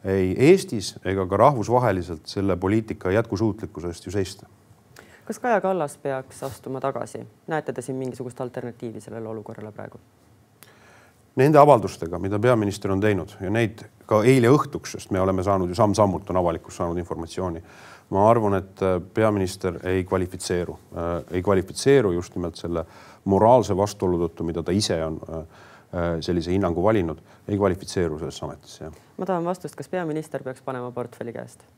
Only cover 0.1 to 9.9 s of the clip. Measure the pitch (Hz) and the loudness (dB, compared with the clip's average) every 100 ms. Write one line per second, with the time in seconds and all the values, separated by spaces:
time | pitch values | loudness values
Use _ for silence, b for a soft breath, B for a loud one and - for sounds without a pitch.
0.1 | 98 92 120 135 190 - 110 - - - | 2 2 4 6 6 4 -6 -8 -6 -2
1.1 | 95 90 98 127 135 101 123 120 92 87 | -2 0 4 4 4 2 2 2 0 -4
2.1 | 80 - - 98 90 95 110 110 - 92 | -10 -8 -4 -2 0 2 0 0 -6 0
3.1 | 101 117 95 110 95 - - 85 85 - | 0 0 -2 -2 -2 -10 -10 -10 -10 -6
4.1 | 98 92 - - _ _ _ _ B B | -4 -4 -8 -20 _ _ _ _ B B
5.1 | B - 220 247 208 190 190 147 - 139 | B -14 -6 0 2 2 -2 -4 -6 -6
6.1 | 131 127 - 135 - 127 131 139 120 117 | -6 -8 -12 -12 -10 -10 -4 -4 -4 -8
7.1 | - 113 _ - 156 147 127 123 131 131 | -10 -16 _ -6 -4 -4 -8 -8 -6 -6
8.1 | - 127 123 127 127 120 113 117 107 - | -8 -12 -8 -8 -8 -12 -10 -12 -12 -14
9.1 | 110 110 110 104 113 107 107 98 | -12 -10 -10 -12 -14 -14 -14 -16